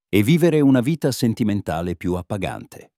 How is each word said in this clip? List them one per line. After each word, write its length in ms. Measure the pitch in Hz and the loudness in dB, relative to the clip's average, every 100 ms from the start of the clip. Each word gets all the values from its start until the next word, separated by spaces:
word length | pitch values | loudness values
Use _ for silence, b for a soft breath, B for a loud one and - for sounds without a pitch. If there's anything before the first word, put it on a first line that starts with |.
| _ | _
e 140 | 101 | 2
vivere 380 | 107 165 170 156 | 4 4 4 4
una 200 | 139 127 | 4 4
vita 300 | 120 165 147 | 2 -2 -2
sentimentale 880 | - 117 101 107 101 90 82 87 85 | 0 -2 0 -2 -2 -4 -6 -6 -4
più 180 | 87 | -4
appagante. 760 | 90 - 104 76 53 - - - | -4 -6 -8 -6 -8 -14 -20 -20